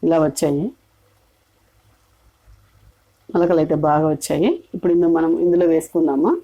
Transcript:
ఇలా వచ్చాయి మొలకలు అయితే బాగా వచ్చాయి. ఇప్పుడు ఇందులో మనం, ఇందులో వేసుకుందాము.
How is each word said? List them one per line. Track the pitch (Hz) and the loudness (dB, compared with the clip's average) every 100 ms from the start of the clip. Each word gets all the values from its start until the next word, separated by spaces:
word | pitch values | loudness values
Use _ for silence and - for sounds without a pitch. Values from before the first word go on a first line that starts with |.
| - | 0
ఇలా | 165 202 | 0 0
వచ్చాయి | - 160 143 196 - _ _ _ _ _ _ _ _ _ _ _ _ _ _ _ _ _ - _ _ _ _ _ _ _ | -2 -2 -2 -6 -10 _ _ _ _ _ _ _ _ _ _ _ _ _ _ _ _ _ -20 _ _ _ _ _ _ _
మొలకలు | 175 170 170 | 0 2 2
అయితే | 151 151 151 | 2 0 2
బాగా | 151 156 | 2 0
వచ్చాయి. | 147 - 147 196 370 - 175 | -2 -4 -2 0 -2 -6 -6
ఇప్పుడు | 175 | 0
ఇందులో | 175 175 165 | 2 2 2
మనం, | 160 170 | 0 0
ఇందులో | 175 175 175 | 0 2 2
వేసుకుందాము. | 160 160 175 165 139 170 339 | 0 -2 -4 -2 0 0 -2